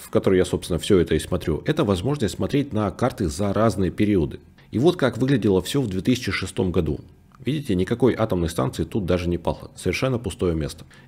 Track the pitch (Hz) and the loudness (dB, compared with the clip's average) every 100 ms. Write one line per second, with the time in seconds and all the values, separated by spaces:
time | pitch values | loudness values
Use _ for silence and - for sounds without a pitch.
0 | - 110 - 92 87 90 - 85 - 95 | -2 0 4 4 4 0 -2 -4 4 4
1 | 80 80 - 87 - 76 - 160 113 92 | 4 0 0 -4 -2 -2 -2 0 2 0
2 | 113 147 104 - 95 143 131 104 104 - | 0 -2 -2 -2 -2 0 -2 -2 -4 0
3 | 113 - 90 76 101 101 113 98 90 - | -2 0 -4 -2 -2 2 2 2 -2 0
4 | 104 101 73 - - - - 107 156 175 | 2 2 0 -4 -18 -20 -6 2 2 4
5 | 127 117 131 135 107 95 90 139 123 92 | 0 0 0 2 4 2 2 -2 -2 -2
6 | 104 120 - - 95 - 92 87 78 69 | 0 0 0 -4 -6 -2 0 0 0 -2
7 | - - _ - - 151 143 92 92 120 | -8 -20 _ -10 -6 -4 0 0 0 2
8 | 127 - 110 92 82 - 65 - 82 113 | 2 2 0 0 -2 0 -2 -2 -4 -4
9 | 87 90 87 85 - - - - 95 87 | 0 0 0 -2 -2 -4 -8 -6 -4 -2
10 | 135 120 101 - 92 80 71 - - - | -2 -2 -4 -2 -2 0 -4 -8 -18 -20